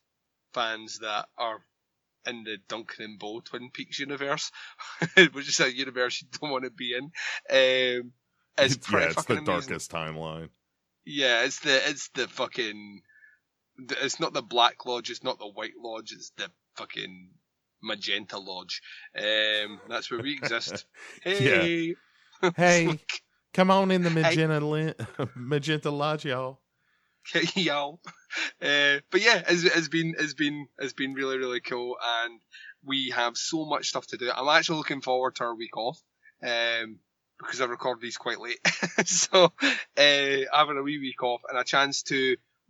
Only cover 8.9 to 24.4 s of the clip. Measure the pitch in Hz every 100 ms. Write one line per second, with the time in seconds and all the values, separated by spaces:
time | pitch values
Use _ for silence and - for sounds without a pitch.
8.9 | 101 82 82 - 104 101 87 - 82 -
9.9 | 85 80 78 80 80 80 _ _ _ _
10.9 | _ - 143 131 117 135 - 151 131 143
11.9 | 143 - 135 113 - 120 - 110 107 104
12.9 | 98 _ _ - _ _ _ _ - 127
13.9 | 139 139 - 160 143 110 120 117 - 131
14.9 | 120 113 117 127 113 104 101 110 104 117
15.9 | 110 107 95 - - 98 _ _ - 104
16.9 | - - 92 90 _ _ _ _ _ 110
17.9 | 104 98 101 101 104 95 92 90 - -
18.9 | - - - 107 107 107 107 104 101 -
19.9 | 117 - 120 135 143 135 117 95 98 -
20.9 | - - - 175 202 131 190 170 170 165
21.9 | 180 _ _ _ _ 180 170 175 175 165
22.9 | 156 - - - _ _ - 185 190 190
23.9 | 185 175 160 165 160